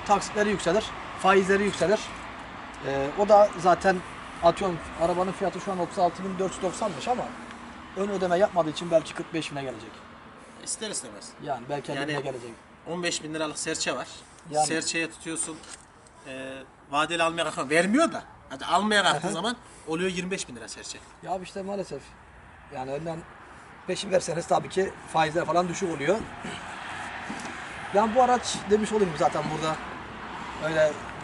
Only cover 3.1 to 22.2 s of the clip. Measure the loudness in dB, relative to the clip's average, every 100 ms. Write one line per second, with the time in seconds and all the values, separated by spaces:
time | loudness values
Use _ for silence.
3.1 | 0 8 10 10 6 4 6 4 2 -4
4.1 | -12 -12 4 4 6 0 -2 -6 0 2
5.1 | 2 0 0 -2 -2 -4 -2 -2 2 2
6.1 | 2 -6 -2 -2 0 -4 -2 -4 -2 -2
7.1 | -2 -2 -8 -14 -16 -16 -16 -12 -4 -2
8.1 | 0 2 4 4 2 0 -2 2 2 2
9.1 | -10 -6 -6 -4 -6 -8 -8 -14 -16 -20
10.1 | -20 -20 -20 -20 -14 -10 -6 -6 -6 -10
11.1 | -14 -16 -12 -6 -6 -4 -6 -4 -6 -2
12.1 | -2 -4 -8 -12 -16 -20 -18 -8 -4 -2
13.1 | -4 -6 -6 -4 -4 -6 -2 -2 -4 -6
14.1 | -14 -20 -20 -4 0 2 0 0 -2 -4
15.1 | -6 -8 -6 -6 -8 -16 -18 -20 -20 -20
16.1 | -20 -14 -12 -10 -12 -16 -20 -2 0 2
17.1 | 4 2 2 -2 -2 2 4 6 4 4
18.1 | 0 -12 -20 -14 -10 2 2 4 4 4
19.1 | 2 0 -2 -2 -4 -12 -16 -6 -2 0
20.1 | -2 -4 -6 -8 -12 -12 -12 -12 -14 -16
21.1 | -14 -6 -6 -6 -10 -6 -6 -6 -10 -12
22.1 | -20